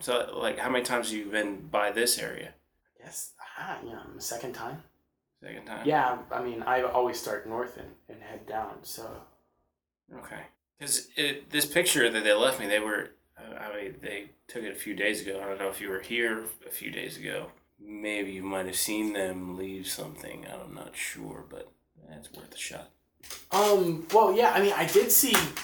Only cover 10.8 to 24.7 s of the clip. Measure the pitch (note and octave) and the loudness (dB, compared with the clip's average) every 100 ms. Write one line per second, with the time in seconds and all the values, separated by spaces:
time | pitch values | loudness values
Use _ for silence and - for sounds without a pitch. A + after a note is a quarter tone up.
10.8 | C#3+ - - - D3 C#3+ - D3 C#3 E3+ | -2 -2 0 0 0 -2 -2 0 4 4
11.8 | F3 D3 A#2 A2 G#2+ G#2 C3 A#2+ G#2 G#2+ | 4 6 4 6 6 6 6 2 2 2
12.8 | G#2+ G#2 - _ _ - A2 - G#2+ G#2 | 2 -2 -4 _ _ -20 -16 -12 -10 -8
13.8 | G2 F#2+ G#2+ G2+ G2+ _ - A#2+ G#2+ F#2+ | -10 -10 -8 -8 -10 _ -12 -8 -8 -8
14.8 | G#2 F#2+ G2+ G2+ G2 G2 G2 G2 G2 G2 | -6 0 0 0 -4 -6 -6 -4 -4 -4
15.8 | G2+ F#2+ - A#2 A#2 A2 A2 - - - | -4 -6 -2 0 0 0 -6 -12 -12 -10
16.8 | - - - - G1+ G1+ - - _ _ | -8 -8 -8 -8 -8 -8 -8 -16 _ _
17.8 | G#2 G#2 G#2+ G#2 G2 F#2+ F#2+ F#2+ F#2 F2 | -14 -8 -4 -2 -4 -6 -4 -4 -2 -2
18.8 | - G#2+ G#2+ G2+ F#2+ F#2 F2+ F#2 F#2+ F#3+ | -2 0 0 0 -2 -4 -6 -8 -8 -8
19.8 | F#3 - - - - - - A#1+ B1 - | -8 -8 -8 -12 -14 -14 -12 -12 -12 -14
20.8 | - - - A1 G#1+ - - - - _ | -12 -10 -8 -8 -12 -12 -14 -16 -16 _
21.8 | _ _ - D2+ D2 - - - - - | _ _ -20 -20 -18 -20 -16 -12 -10 -12
22.8 | - _ _ _ - - - F#3+ G#3 G3+ | -16 _ _ _ -16 -16 0 4 6 6
23.8 | E3+ D#3+ - G#3 G3 G3+ A#3+ F3+ G3+ | 4 0 6 8 8 8 6 6 6